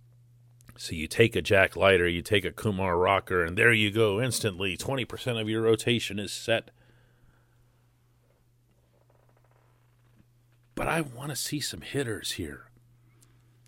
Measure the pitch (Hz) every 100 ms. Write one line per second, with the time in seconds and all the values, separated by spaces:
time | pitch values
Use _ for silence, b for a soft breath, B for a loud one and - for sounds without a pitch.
0 | _ _ _ _ _ _ - - - 82
1 | 78 - - 92 - 98 92 85 98 92
2 | 87 87 - 104 87 - 110 95 95 87
3 | 92 95 - 90 82 92 117 110 104 107
4 | 110 98 127 - 113 87 98 85 - 135
5 | 107 107 127 113 110 113 113 113 127 117
6 | - 98 98 - - 113 - _ _ _
7 | _ _ _ _ _ _ _ _ _ _
8 | _ _ _ _ _ _ _ _ _ _
9 | _ _ _ _ _ _ _ _ _ _
10 | _ _ _ _ _ _ _ - - 160
11 | 143 120 147 131 - 143 - 87 - 139
12 | 120 95 - - 78 71 - _ _ _
13 | _ _ _ _ _ _